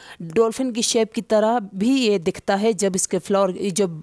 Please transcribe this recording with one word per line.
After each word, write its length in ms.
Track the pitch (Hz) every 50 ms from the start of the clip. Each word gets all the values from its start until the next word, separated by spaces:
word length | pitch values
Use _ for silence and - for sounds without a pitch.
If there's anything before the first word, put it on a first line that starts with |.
| - - - - 170
डॉल्फिन 500 | 165 160 226 226 226 220 - 269 254 214
की 100 | 240 220
शेप 300 | - - 233 220 208 -
की 80 | 233
तरह 400 | 190 - 220 214 208 220 233 247 202 196 -
भी 340 | 190 202 247 269 269 247 214
ये 100 | 202 190
दिखता 380 | 160 185 180 - - - 196
है 160 | 190 208 233 226
जब 240 | 170 208 196 185
इसके 220 | 185 - - - 180
फ्लावर, 340 | - - 202 196 196 185 180
जो 500 | - - 208 170 208 202 180 165 156